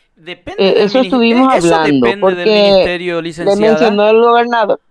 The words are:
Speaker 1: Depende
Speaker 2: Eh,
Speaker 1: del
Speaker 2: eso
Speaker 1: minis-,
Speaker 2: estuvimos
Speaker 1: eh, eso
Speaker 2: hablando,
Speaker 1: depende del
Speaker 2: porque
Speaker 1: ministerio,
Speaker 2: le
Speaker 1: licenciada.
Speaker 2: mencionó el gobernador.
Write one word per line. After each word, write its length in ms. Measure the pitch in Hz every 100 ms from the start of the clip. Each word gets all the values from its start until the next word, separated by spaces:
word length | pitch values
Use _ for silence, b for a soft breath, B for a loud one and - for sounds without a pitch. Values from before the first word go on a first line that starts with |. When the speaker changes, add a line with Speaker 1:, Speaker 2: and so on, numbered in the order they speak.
| _ _
Speaker 1:
Depende 400 | 160 175 - 403
Speaker 2:
Eh, 160 | 196
Speaker 1:
del 120 | - 208
Speaker 2:
eso 120 | 254
Speaker 1:
minis-, 60 |
Speaker 2:
estuvimos 500 | 247 247 233 233 262
Speaker 1:
eh, 40 | 254
eso 160 | 170 165
Speaker 2:
hablando, 300 | 156 139 120
Speaker 1:
depende 20 |
del 120 | 202
Speaker 2:
porque 240 | 190 180
Speaker 1:
ministerio, 760 | 190 208 202 190 175 175 180 170
Speaker 2:
le 60 | 165
Speaker 1:
licenciada. 320 | 160 185 202
Speaker 2:
mencionó 480 | 214 220 226 202 208
el 120 | 226
gobernador. 600 | 233 233 240 233 208 214 _